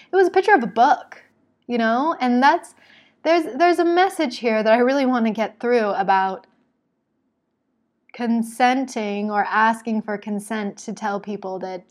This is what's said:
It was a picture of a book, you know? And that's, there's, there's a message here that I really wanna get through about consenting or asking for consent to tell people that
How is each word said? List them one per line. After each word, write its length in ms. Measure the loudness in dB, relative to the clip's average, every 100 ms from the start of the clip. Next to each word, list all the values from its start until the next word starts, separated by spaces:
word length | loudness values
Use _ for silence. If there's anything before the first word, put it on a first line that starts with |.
| -4
It 40 | 2
was 120 | 2
a 40 |
picture 220 | 2 4
of 100 | 4
a 40 | 2
book, 560 | 2 2 2 -4 -20 _ _ _ _ -6
you 100 | -2
know? 380 | 0 0 -2 -2
And 240 | 0 4
that's, 320 | 4 2 -2 _ _ _ _ _
there's, 340 | 0 0 0 0
there's 220 | 2 4
a 60 | 2
message 540 | 2 2 0 -4 -2
here 220 | -2 0
that 120 | 4
I 60 | 4
really 260 | 4 2 0
wanna 260 | 0 0
get 280 | -2 -6 -4
through 300 | 0 0 0
about 540 | 0 2 2 0 -4 -12 _ _ _ _ _ _ _ _ _ _ _ _ _ _ _ _
consenting 1200 | -8 -2 -2 -2 0 0 0 -4 -6 -6 -6 -4
or 140 | -2 -2
asking 560 | 2 2 0 -4 -6
for 160 | -4 -8
consent 600 | -6 -8 -6 -6 -8 -10
to 140 | -12
tell 260 | -8 -6 -6
people 400 | -6 -10 -10 -10
that 240 | -10 -12 -12